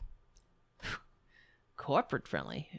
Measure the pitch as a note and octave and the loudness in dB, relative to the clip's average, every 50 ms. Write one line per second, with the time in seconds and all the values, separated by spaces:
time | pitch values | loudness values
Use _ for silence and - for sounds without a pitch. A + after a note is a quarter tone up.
0 | - - - - - - - - - _ _ _ _ _ _ - - - - - | -10 -10 -10 -14 -20 -20 -20 -20 -20 _ _ _ _ _ _ -10 -8 -6 -6 -8
1 | - - - _ _ _ - - - - - _ _ _ - - - - C#3 - | -10 -16 -20 _ _ _ -20 -20 -20 -20 -20 _ _ _ -12 -8 0 4 6 6
2 | - - - B2 - - - D2+ C#2 G1+ - - D3+ - - | 6 4 0 -2 0 0 -2 0 0 0 -4 -6 -6 -6 -10